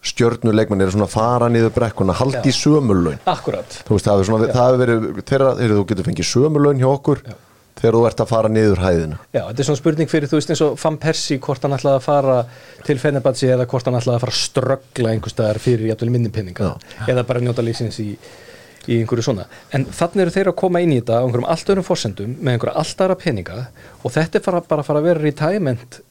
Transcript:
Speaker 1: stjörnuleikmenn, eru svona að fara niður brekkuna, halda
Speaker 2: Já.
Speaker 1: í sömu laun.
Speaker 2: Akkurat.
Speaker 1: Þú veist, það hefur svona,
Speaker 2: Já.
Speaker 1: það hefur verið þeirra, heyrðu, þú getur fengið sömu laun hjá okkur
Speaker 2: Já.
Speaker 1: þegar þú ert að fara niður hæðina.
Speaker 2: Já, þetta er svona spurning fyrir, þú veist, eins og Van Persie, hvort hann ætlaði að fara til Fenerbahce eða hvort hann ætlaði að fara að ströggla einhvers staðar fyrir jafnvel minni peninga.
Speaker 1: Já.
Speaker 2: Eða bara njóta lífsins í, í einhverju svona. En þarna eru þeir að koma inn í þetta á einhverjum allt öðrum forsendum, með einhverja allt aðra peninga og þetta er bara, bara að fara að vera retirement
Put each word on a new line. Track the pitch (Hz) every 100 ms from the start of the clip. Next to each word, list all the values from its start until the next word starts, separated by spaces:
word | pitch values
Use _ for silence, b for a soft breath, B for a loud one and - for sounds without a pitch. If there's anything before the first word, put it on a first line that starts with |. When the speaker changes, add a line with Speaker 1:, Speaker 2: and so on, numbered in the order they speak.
Speaker 1:
stjörnuleikmenn, | - - 117 117 117 110 110 101
eru | 95
svona | 98 98
að |
fara | - 113 123 117
niður | 117 113 113
brekkuna, | 110 - 95 87
halda | 127 127
Speaker 2:
Já. | 135
Speaker 1:
í | 127
sömu | 151 151 131 95
laun. | 85 67 -
Speaker 2:
Akkurat. | - - - - -
Speaker 1:
Þú | - 104
veist, | 107
það | 101
hefur | 95
svona, | 110 113
Speaker 2:
Já. | 127
Speaker 1:
það | 123
hefur | 127
verið | 127 117 107 95 -
þeirra, | 139 135 -
heyrðu, | 117 104
þú | 98
getur | 95 92
fengið | - 87
sömu | 120 143 151
laun | 143 139
hjá | 127
okkur | 139 139 143
Speaker 2:
Já. | - 104 B B B -
Speaker 1:
þegar | 113 113
þú | 117
ert | -
að | 113
fara | 113 110
niður | 110 107 92
hæðina. | 92 87 80 76 -
Speaker 2:
Já, | 123
þetta | 85 117
er | 139
svona | 143
spurning | 170 156 156
fyrir, | 160 147
þú | 156
veist, | 143
eins | 156
og | 156 120
Van | 165 156
Persie, | 151 160 - 139
hvort | - 135
hann | 143 135
ætlaði | 147 139
að | 123
fara | 147 135 127 120 B B B -
til | 143
Fenerbahce | 151 139 123 127 131
eða | 127 123
hvort | 131
hann | 123 123
ætlaði | 123 120
að |
fara | 113
að | -
ströggla | - - 120 135 - - 117
einhvers | 110 104 -
staðar | 110 107
fyrir | - 120 110
jafnvel | 110 117
minni | 123 120
peninga. | - 92 90 95 67 B B
Speaker 1:
Já. | -
Speaker 2:
Eða | 127 123
bara | 127
njóta | 123 120
lífsins | 117 113 117 -
í, | 107 101 B B B B B B -
í | 117
einhverju | 110 120 117
svona. | 107 - B B 135
En |
þarna | 135 - 170 202
eru | 180
þeir | 170 190
að | 170
koma | 190 175
inn | 175 135
í |
þetta | 113 113
á | 127
einhverjum | 120 -
allt | 160 -
öðrum | 196
forsendum, | 175 170 117 98 101 131
með | 139 120
einhverja | 110 -
allt | 190 -
aðra | 185 185
peninga | - 110 85 101 127 - B B
og | 123 135
þetta | 160 208
er | -
bara, | 175
bara | 170 151
að | 143
fara | 147
að | 160
vera | 165 151
retirement | 147 151 202 160 117 - - -